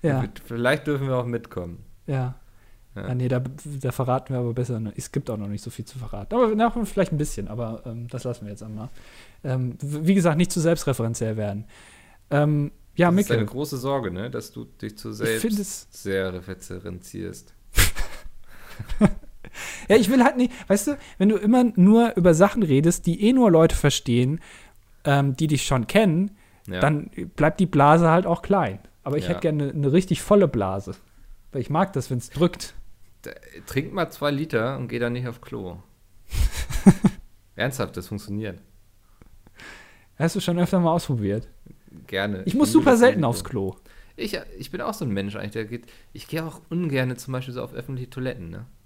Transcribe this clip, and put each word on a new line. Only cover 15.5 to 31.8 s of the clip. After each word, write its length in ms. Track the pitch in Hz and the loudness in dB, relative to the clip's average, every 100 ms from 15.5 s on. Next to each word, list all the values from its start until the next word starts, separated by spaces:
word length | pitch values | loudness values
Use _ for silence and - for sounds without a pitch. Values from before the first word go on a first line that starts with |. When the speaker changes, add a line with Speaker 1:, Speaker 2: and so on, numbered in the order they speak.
| 208 | -2
Speaker 1:
es 280 | 196 - - | -4 -10 -14
Speaker 2:
sehr 420 | - - 95 95 | -10 -2 -2 -2
referenzierst. 1200 | 90 90 92 - 92 92 90 - 95 92 92 - - - - - - - - - - - - - - - - | -6 -10 -14 -12 -12 -10 -12 -12 -12 -10 -12 -20 -20 -2 2 2 2 -2 -4 -12 -14 -16 -18 -18 -14 -6 2
Speaker 1:
<laughs> 140 | 214 - - - - - - - - | 2 2 -10 -18 -18 -14 -14 -14 4
Ja, 60 | 220 | 4
ich 140 | 196 | 6
will 120 | 262 | 6
halt 120 | 247 247 | 4 4
nicht, 140 | 247 - - | -2 -2 -2
weißt 180 | 202 - | 0 0
du, 100 | - - - | -6 -12 2
wenn 120 | 196 | 2
du 80 | 208 | 4
immer 260 | 208 247 247 190 | 4 4 4 6
nur 400 | 185 226 233 190 | 8 8 6 4
über 160 | 175 | 4
Sachen 280 | 160 196 - | 6 6 4
redest, 440 | 175 135 160 - - | 4 4 4 2 -2
die 160 | 170 208 | 2 4
eh 40 | |
nur 160 | 262 233 | 6 6
Leute 260 | 165 160 - | 8 6 4
verstehen, 680 | 147 - - 120 127 165 - - - - _ - - | 2 0 0 2 2 -2 -10 -20 -20 -20 _ -6 0
ähm, 300 | 139 139 135 | 2 2 0
die 120 | 156 | 0
dich 180 | 147 - | 0 0
schon 220 | 131 107 | -2 2
kennen, 440 | 202 214 160 202 - _ _ - | 4 4 2 -2 -6 _ _ -8
Speaker 2:
Ja. 120 | 90 | 0
Speaker 1:
dann 280 | 139 147 - - - - | 2 0 -6 -12 -12 0
bleibt 240 | 151 - | 0 2
die 40 | 185 | 2
Blase 440 | 143 143 165 165 | 6 6 8 6
halt 140 | 165 190 | 4 2
auch 160 | 165 | -2
klein. 380 | - 196 131 95 - _ | 2 0 0 -6 -16 _
Aber 140 | 135 147 | -6 -4
ich 60 | |
Speaker 2:
Ja. 60 | - | -2
Speaker 1:
hätte 80 | 175 | 0
gerne 220 | 165 151 | 0 0
eine, 100 | 143 | -2
eine 180 | 151 139 | 0 2
richtig 280 | 160 185 180 | 2 2 -4
volle 260 | - 208 170 | 4 6 6
Blase. 460 | 120 95 95 95 90 _ - - - - | 2 -2 -4 -8 -16 _ -20 -20 -20 -10
Weil 80 | 139 | -8
ich 80 | 117 | -2
mag 240 | 151 | 0